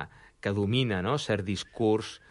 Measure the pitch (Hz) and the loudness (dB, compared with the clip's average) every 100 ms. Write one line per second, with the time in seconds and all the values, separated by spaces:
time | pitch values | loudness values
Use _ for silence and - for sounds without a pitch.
0 | 76 - - _ 107 101 101 123 123 92 | -6 -12 -20 _ -2 0 2 2 2 0
1 | 95 143 - 104 98 95 - - 110 110 | 0 -2 0 -2 -2 -4 -6 0 2 2
2 | 110 - - | 0 -14 -20